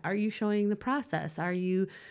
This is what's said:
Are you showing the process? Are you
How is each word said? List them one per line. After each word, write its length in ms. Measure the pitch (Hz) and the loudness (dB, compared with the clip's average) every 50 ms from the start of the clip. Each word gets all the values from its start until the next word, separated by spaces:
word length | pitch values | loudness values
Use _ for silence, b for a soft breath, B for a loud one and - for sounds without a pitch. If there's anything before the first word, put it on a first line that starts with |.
| - | -2
Are 100 | 165 196 | -2 0
you 140 | 208 208 220 | 2 0 0
showing 400 | - - 220 208 208 208 208 202 | 0 0 0 2 2 4 4 2
the 80 | 208 | 2
process? 600 | 202 - 254 269 294 - - - 160 156 156 - - | 0 0 0 0 0 0 -2 -2 -2 -2 -4 -4 -2
Are 160 | 165 180 180 | -2 -2 0
you 320 | 180 185 185 185 185 190 190 B B B B | 0 0 2 2 2 2 0 B B B B